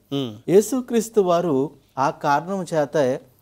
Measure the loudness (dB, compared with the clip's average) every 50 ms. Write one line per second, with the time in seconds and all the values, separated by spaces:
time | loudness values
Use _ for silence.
0 | _ _ -6 -4 -4 -6 -8 -10 -2 2 4 4 4 2 0 -4 -4 -2 -2 -2
1 | -2 0 0 0 2 2 2 2 2 0 0 0 0 -2 -6 -12 _ _ _ -2
2 | -2 -2 -2 -2 -2 0 0 0 0 -4 -6 -6 -6 -4 -2 -2 -2 0 0 0
3 | 2 0 0 -2 -6 -14 _ _